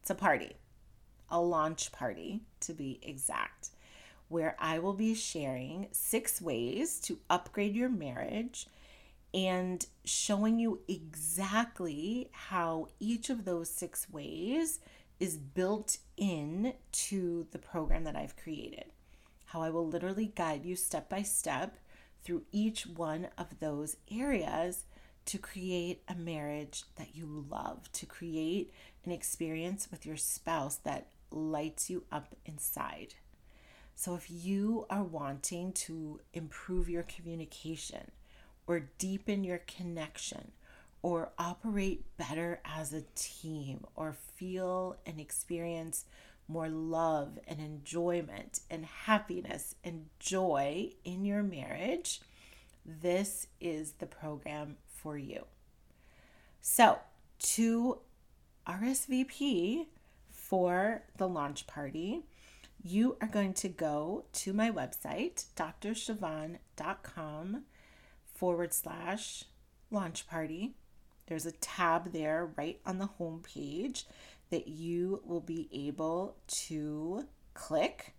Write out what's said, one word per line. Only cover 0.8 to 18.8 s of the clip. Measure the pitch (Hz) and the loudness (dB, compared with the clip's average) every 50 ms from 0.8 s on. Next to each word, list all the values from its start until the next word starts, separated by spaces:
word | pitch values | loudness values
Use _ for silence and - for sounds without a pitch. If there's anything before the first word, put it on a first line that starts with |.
| - - - - - - - - - - 160 | -20 -20 -20 -20 -20 -20 -20 -20 -8 0 4
A | 170 | 4
launch | 170 175 170 160 156 156 165 - - - | 6 6 6 4 4 2 2 -2 -4 -6
party | - - 135 123 98 82 82 - - 214 - - - - | -4 -4 -2 -2 -2 -2 -6 -4 -4 -6 -6 -8 -10 -8
to | - - 170 | -6 -6 -4
be | 151 143 135 131 - - | -4 -4 -6 -6 -6 -8
exact, | - - 131 131 - 76 62 52 - - - - - - - - - - - - - - - - - | -10 -8 -4 -4 -2 0 0 -2 -4 -4 -10 -14 -14 -14 -14 -20 -20 -20 -20 -20 -20 -20 -20 -14 -2
where | 160 170 160 160 - - | 0 2 2 2 2 0
I | - 160 160 160 | 0 0 2 2
will | 170 190 202 | 2 0 2
be | 190 220 220 220 | 2 4 2 2
sharing | 220 - - - 165 147 135 131 127 127 135 156 180 196 - | 2 0 -2 -2 -2 0 0 -2 -2 -4 -4 -4 -6 -6 -4
six | - - - - - 226 233 - - - | -2 -2 0 2 2 2 2 2 -2 0
ways | 180 165 135 113 117 120 - 214 285 330 - - | 0 0 2 2 2 2 2 0 0 0 -2 -4
to | - - - - - - | -2 -4 -4 -4 2 2
upgrade | 170 180 185 - - - 202 214 202 | 2 2 2 0 0 2 2 2 4
your | 226 240 254 | 2 2 2
marriage | 254 196 156 139 143 - - - - 208 233 247 - - - - - - - - - - - - - - - - - | 2 0 0 -2 -4 -2 -2 -2 -2 -2 -2 -2 -4 -8 -12 -12 -14 -20 -20 -20 -20 -20 -20 -20 -20 -20 -20 -4 0
and | 190 190 185 185 180 180 185 180 175 - - - - - | 2 2 4 4 4 2 0 0 -2 -2 -6 -8 -12 -4
showing | - - - - - 214 202 208 220 226 233 | -2 0 0 4 4 4 6 6 6 6 6
you | 233 226 196 - - | 6 4 2 0 0
exactly | - 190 160 160 160 151 - - - - 185 196 190 196 220 233 233 - - 185 170 147 147 156 196 226 247 254 - - | -2 -4 -4 -4 -10 -8 -4 -2 0 0 2 2 4 4 4 4 2 0 -2 -2 -2 0 0 0 0 0 0 -2 -4 -8
how | - - - 196 185 170 165 165 160 156 - - - | -14 -10 -2 2 2 4 4 2 0 -2 -4 -6 -4
each | 202 214 233 226 226 - | -2 0 0 0 0 0
of | 269 233 202 | -2 -2 0
those | 190 180 170 170 170 | 0 0 0 0 -2
six | - - - 175 - - - - | -4 -4 -4 -6 -4 -6 -8 -6
ways | - 151 143 147 156 160 170 208 254 311 330 320 - - - - - - - - - - | -6 -8 -8 -6 -4 -2 0 2 2 4 2 2 0 -4 -6 -10 -20 -20 -20 -20 -4 -2
is | - 185 160 | 0 0 0
built | 156 143 139 - 185 185 185 208 214 214 - - - - - - | -2 -6 -4 2 4 4 4 4 2 2 0 0 0 -2 -14 -4
in | - - 196 180 156 147 147 160 180 214 254 254 - - - - | 0 2 2 2 2 0 -2 0 2 0 0 0 -2 -12 -4 -2
to | - - - 208 196 185 175 170 170 165 - | -2 0 2 0 2 2 2 0 0 -4 -4
the | - - | -8 -12
program | - - - 175 156 151 160 160 160 | -12 -4 -2 -2 6 6 6 6 6
that | 156 - | 2 0
I've | 151 151 147 - | -2 -4 -6 -8
created. | - - 160 156 147 - - - - | -10 -8 -8 -6 -6 -6 -8 -10 -12